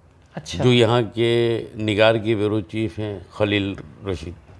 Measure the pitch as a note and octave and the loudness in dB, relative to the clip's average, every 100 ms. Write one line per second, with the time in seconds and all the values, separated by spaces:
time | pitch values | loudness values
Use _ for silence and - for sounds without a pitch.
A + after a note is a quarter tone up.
0 | _ _ _ - - - C3 B2 A2 A#2+ | _ _ _ -18 -12 0 4 4 4 2
1 | G#2 A2 A#2 A#2 A#2 A2+ - A2 G#2+ G2+ | 0 -2 0 2 0 -2 -6 -6 -2 4
2 | A2 A2+ G#2 A2 G#2 G#2+ F2+ A2 A2 - | 4 4 0 0 0 -2 -4 -6 -6 -6
3 | G#2+ F#2+ - - G#2+ G2+ G2 F#2+ - - | -8 -8 -10 -2 0 2 -2 -6 -14 -14
4 | G2+ F2+ F2 F2 - | -8 -8 -8 -16 -20